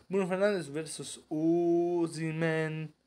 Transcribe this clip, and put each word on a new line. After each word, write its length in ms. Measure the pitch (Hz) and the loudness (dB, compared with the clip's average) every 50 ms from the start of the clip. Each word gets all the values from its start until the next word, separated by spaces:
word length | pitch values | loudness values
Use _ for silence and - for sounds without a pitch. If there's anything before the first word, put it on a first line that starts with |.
| - | -10
Bruno 200 | - 180 196 190 | -4 -2 0 0
Fernandes 420 | 170 185 185 196 208 208 185 156 139 | 0 0 2 2 2 2 0 -2 -6
versus 520 | 139 151 160 151 - - 139 - - - - - | -6 -8 -8 -8 -8 -12 -12 -12 -14 -16 -10 -6
Osimhen. 1700 | 160 156 160 165 170 175 170 170 170 170 170 175 175 175 170 160 143 151 160 160 156 160 165 165 160 160 160 156 156 156 156 151 - _ _ | -2 0 2 4 4 4 4 4 4 4 4 2 2 0 0 -2 -2 -4 -4 -4 -2 0 0 0 2 0 0 -2 -4 -6 -8 -10 -12 _ _